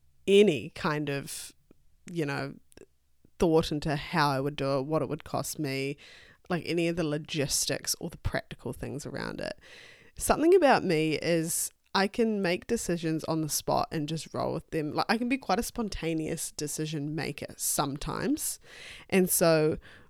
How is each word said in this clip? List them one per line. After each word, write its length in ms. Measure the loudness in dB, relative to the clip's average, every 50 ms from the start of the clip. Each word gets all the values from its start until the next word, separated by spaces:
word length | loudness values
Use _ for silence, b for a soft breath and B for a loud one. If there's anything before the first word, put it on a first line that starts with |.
| _ _ _ _ _
any 460 | 6 8 8 8 8 4 2 -4 -8 -8
kind 360 | -4 -2 -2 0 0 -2 -2
of, 420 | -4 -4 -6 -8 -10 -12 -12 -14 -18 _ _ _ -20 _ _ -20 _ _ _ -8
you 160 | -4 -4 -2
know, 280 | -2 -2 -4 -6 -8 -10 -14 -20 _ -20 -20 -20 -20 _ _ _ _ _ _ -20 _ _ 2
thought 340 | 4 6 6 6 4 2 -2
into 240 | -4 -2 -2 -2
how 320 | -2 -4 -2 0 2 2 2
I 100 | 2 0
would 160 | 0 -2 -2
do 220 | -2 -2 0 0
it, 80 | 0 0
what 160 | 0 -2 -2
it 80 | 0 -2
would 160 | -4 -8 -6
cost 340 | -6 -6 -4 -4 -4 -6 -4
me, 380 | -4 -2 -2 -2 -4 -4 -6 B B B B B B B B B B
like, 160 | -6 -4 -4 -2
any 220 | -2 0 0 0
of 80 | 0 0
the 80 | 0 -2
logistics 880 | -2 -2 -4 -6 -4 -2 -2 -2 0 0 -2 0 -2 -4 -4 -4 -6 -6 -6
or 100 | -6 -10
the 80 | -10
practical 540 | -6 -6 -4 -4 -4 -6 -8 -14 -10 -10 -10
things 340 | -8 -8 -8 -8 -8 -8 -8
around 360 | -8 -8 -6 -6 -6 -6 -6
it. 180 | -8 -8 -8 B B B B B B B B B B B B
Something 380 | -4 2 2 4 6 6 6 8
about 300 | 8 8 8 6 6 6
me 300 | 4 2 4 4 2 0
is 560 | 0 2 2 2 2 2 0 -2 -4 -4 -6 -8 _ _ _ 0
I 140 | 2 2
can 340 | 2 2 2 2 2 2 0
make 260 | 0 0 0 -2 -2
decisions 580 | -2 -4 -2 0 -2 -2 0 0 -2 -2 -2 -2
on 160 | -2 -2 -2
the 80 | 0 -2
spot 400 | -2 -2 0 0 0 0 0 -2
and 160 | -2 -4 -4
just 260 | -4 -4 -8 -8 -6 -6
roll 200 | -4 -2 -2 -4
with 160 | -4 -6 _
them. 240 | -4 -4 -2 -2 -2
Like, 140 | -2 0 0
I 80 | 0
can 100 | -2 0
be 100 | -2 -4
quite 220 | -4 -2 -2 -2 -2
a 40 | -2
spontaneous 920 | -4 -6 -6 -6 -6 -6 -4 -4 -2 -2 -2 -2 -4 -6 -6 -8 -8 -8
decision 600 | -8 -8 -6 -6 -6 -6 -4 -4 -6 -6 -4 -4
maker 400 | -4 -4 -6 -6 -8 -10 -12 -10
sometimes. 1040 | -6 -4 -2 0 0 -2 -2 -4 -6 -6 -4 -4 -2 0 -2 -2 -2 -2 -6 -8 -8 B B B B B B B B B B
And 200 | 2 4 4 4
so 480 | 4 4 6 6 6 6 4 2 0 -2 B B B B B